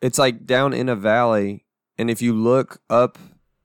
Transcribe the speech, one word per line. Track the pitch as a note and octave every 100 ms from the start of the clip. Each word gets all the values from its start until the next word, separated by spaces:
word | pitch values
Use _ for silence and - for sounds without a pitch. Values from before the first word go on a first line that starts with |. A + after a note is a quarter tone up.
it's, | B2+ C3+
like, | C3+ A2+ -
down | B2+ C#3
in | B2 B2+
a | A2
valley. | G#2 A2 A#2+ G#2+ G2+ G2+ _ _ _ -
And | A#2
if | A2+
you | A#2+
look | A2 A2+ C3 B2+ - -
up | A#2 B2 - - _ _ _